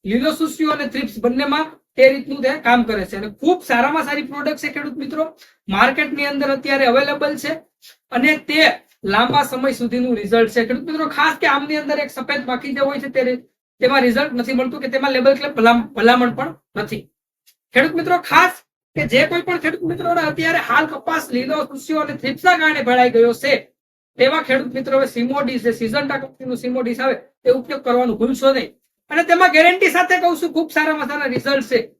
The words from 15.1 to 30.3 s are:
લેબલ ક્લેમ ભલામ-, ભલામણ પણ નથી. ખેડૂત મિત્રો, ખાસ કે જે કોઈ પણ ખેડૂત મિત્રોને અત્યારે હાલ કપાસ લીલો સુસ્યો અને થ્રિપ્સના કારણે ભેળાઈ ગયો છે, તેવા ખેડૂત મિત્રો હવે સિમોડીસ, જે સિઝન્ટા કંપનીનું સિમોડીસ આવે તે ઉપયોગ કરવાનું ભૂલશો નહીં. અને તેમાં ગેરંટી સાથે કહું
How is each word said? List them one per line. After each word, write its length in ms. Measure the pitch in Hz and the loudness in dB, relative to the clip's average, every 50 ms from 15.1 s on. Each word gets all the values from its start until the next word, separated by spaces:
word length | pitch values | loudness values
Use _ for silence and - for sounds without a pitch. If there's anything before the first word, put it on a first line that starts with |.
| 269 | 0
લેબલ 180 | 254 247 277 277 269 | 4 4 4 4 4
ક્લેમ 140 | 285 294 - 240 | -2 -6 0 4
ભલામ-, 300 | 220 233 240 240 226 - - | 4 4 4 4 0 -4 -4
ભલામણ 400 | 220 214 233 240 240 247 240 - | 2 4 4 6 4 2 0 -2
પણ 160 | 247 262 330 330 _ _ _ _ 196 | -4 -6 -8 -8 _ _ _ _ -8
નથી. 200 | 208 208 220 208 - _ _ _ _ _ _ _ _ _ _ _ _ _ - | -8 -6 -8 -12 -12 _ _ _ _ _ _ _ _ _ _ _ _ _ 2
ખેડૂત 200 | 247 277 320 320 330 | 2 2 2 0 -2
મિત્રો, 180 | 320 349 349 349 - - | 0 0 0 0 0 4
ખાસ 240 | 285 320 359 359 - - _ _ _ _ _ _ _ | 4 4 4 4 0 -6 _ _ _ _ _ _ _
કે 60 | - - - | -6 -4 2
જે 180 | 233 262 311 302 | 2 2 2 2
કોઈ 120 | 339 349 - | 0 -4 -2
પણ 140 | - 349 339 - | -2 -4 -2 -2
ખેડૂત 200 | 311 - - 359 320 | -4 -4 -4 -6 -6
મિત્રોને 320 | 339 339 349 339 349 349 320 302 | -6 -4 -2 0 0 0 0 -2
અત્યારે 300 | - - 320 330 339 339 - - | -2 -2 -2 0 0 -2 0 2
હાલ 180 | 240 294 311 302 | 2 2 2 0
કપાસ 320 | - 277 - - 320 320 311 - 247 | -6 -8 -4 -4 -4 -4 -4 -4 -4
લીલો 240 | 247 254 262 311 302 269 - | -4 -2 -2 -4 -4 -4 -6
સુસ્યો 300 | 277 269 - - 311 311 302 | -10 -16 -6 -4 -2 -2 -2
અને 100 | 294 262 - | -4 -6 -6
થ્રિપ્સના 360 | - 269 269 - - 359 359 339 | -6 -6 -6 0 2 2 2 4
કારણે 220 | 320 311 302 294 254 247 | 2 0 0 0 0 2
ભેળાઈ 260 | 247 254 247 247 247 | 4 4 4 4 6
ગયો 180 | 226 233 240 233 233 | 4 4 4 2 -2
છે, 100 | - 285 277 - - _ _ _ _ _ _ _ _ _ _ - | 0 0 0 0 -2 _ _ _ _ _ _ _ _ _ _ 2
તેવા 240 | 247 269 311 320 - - | 2 2 2 0 0 0
ખેડૂત 240 | 262 262 - 254 247 | 0 0 -2 -4 -8
મિત્રો 220 | 262 262 269 269 269 | -8 -4 0 0 0
હવે 100 | 269 - - | 0 0 -2
સિમોડીસ, 480 | 240 240 254 269 285 285 240 262 240 214 | -4 -4 -2 -2 -2 -4 -4 -4 -2 -2
જે 60 | 240 226 226 | -2 -2 -2
સિઝન્ટા 380 | 233 220 240 294 277 269 277 269 | -4 -4 -2 -4 -2 -2 -6 -6
કંપનીનું 360 | 269 - _ _ 262 254 247 226 | -8 -10 _ _ -8 -8 -8 -6
સિમોડીસ 360 | - 247 247 262 240 233 240 - | -4 -4 -4 -2 -2 -2 -4 -2
આવે 140 | 262 262 - - - _ _ _ | -2 -2 -2 -4 -8 _ _ _
તે 80 | _ 254 254 262 | _ 2 2 2
ઉપયોગ 220 | 247 - 285 269 - | 0 -6 -10 -6 -2
કરવાનું 340 | 254 240 247 254 240 196 - | 0 2 2 2 0 0 0
ભૂલશો 320 | 233 254 269 - 269 269 269 | 0 -2 0 2 2 2 2
નહીં. 120 | 262 185 - _ _ _ _ _ _ _ _ | 2 -2 -6 _ _ _ _ _ _ _ _
અને 120 | 294 320 339 330 | -2 -2 2 2
તેમાં 240 | 339 349 370 359 302 | 4 6 6 6 6
ગેરંટી 380 | 311 320 349 359 381 381 359 269 | 6 6 6 6 4 2 2 4
સાથે 220 | 359 359 359 359 359 | 2 2 2 2 2
કહું 160 | 359 349 | 2 0